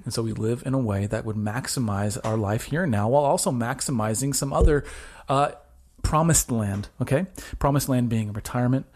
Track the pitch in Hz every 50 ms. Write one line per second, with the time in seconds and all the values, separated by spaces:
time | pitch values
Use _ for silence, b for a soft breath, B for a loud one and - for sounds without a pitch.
0 | - 120 - 120 113 110 107 - 110 110 120 123 - 135 131 135 123 107 98 98
1 | 101 101 110 113 117 110 104 107 104 107 104 131 - - - 139 120 107 101 98
2 | 104 104 98 - - 110 110 110 104 98 107 117 - - 139 160 190 160 110 101
3 | 104 113 131 147 147 139 165 - - 196 135 120 113 120 135 131 - - 139 110
4 | 107 110 110 101 131 143 139 - 143 135 143 - - 160 147 139 B B B B
5 | B B B B B - 135 139 143 151 - - - - - - - _ _ -
6 | - - - 156 165 165 151 - - - 123 113 107 101 98 101 104 - - -
7 | 127 - 131 151 190 - B B B B B - - 139 143 143 - - 131 127
8 | 123 117 113 113 110 104 101 107 - - - 123 123 123 131 135 139 B B